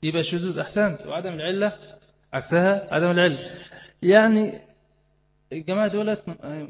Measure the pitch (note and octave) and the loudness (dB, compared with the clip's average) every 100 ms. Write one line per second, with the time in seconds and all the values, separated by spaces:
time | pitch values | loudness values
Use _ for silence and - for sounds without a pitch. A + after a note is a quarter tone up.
0 | D#3 E3 D3+ F3 F3+ D#3 D3 G#3 G#3 D3+ | -2 -2 -2 -4 -4 -6 -4 0 0 -2
1 | - D3+ F3+ E3 D#3 F#3+ G#3 G3+ - - | -8 -8 -8 -8 -6 -2 -2 -4 -20 -20
2 | _ _ _ C3+ - E3 F#3 G3 G3 D3+ | _ _ _ -10 0 2 4 2 0 0
3 | F3 F3 F3+ C#3 - - - - - _ | 2 4 2 2 -8 -16 -20 -20 -20 _
4 | F3 G3+ A3 G#3+ G#3+ - - _ _ _ | 6 6 8 4 0 -4 -18 _ _ _
5 | _ _ _ _ _ D#3+ D#3 F#3+ G#3+ G3+ | _ _ _ _ _ -12 -4 0 0 0
6 | G#3+ G#3 G3 E3 - D3+ D3 | -2 -2 -6 -12 -10 -10 -12